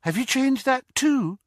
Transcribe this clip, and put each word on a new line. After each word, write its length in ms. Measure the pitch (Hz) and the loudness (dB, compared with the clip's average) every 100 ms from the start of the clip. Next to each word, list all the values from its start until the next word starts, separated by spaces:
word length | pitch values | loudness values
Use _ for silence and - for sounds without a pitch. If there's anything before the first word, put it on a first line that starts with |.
have 140 | 165 170 | -4 -4
you 80 | |
changed 400 | 247 262 269 262 - | -2 0 2 0 0
that 180 | 254 - | -2 -2
too? 440 | - 302 285 170 196 | -2 0 2 -2 -6